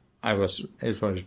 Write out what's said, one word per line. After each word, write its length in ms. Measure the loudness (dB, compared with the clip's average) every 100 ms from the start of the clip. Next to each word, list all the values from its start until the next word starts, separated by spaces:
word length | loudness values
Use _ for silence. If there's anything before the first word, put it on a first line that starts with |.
| _ _
I 120 | 0
was, 300 | 2 2 0 -8 -4
it 200 | -4 0
was 220 | 0 -2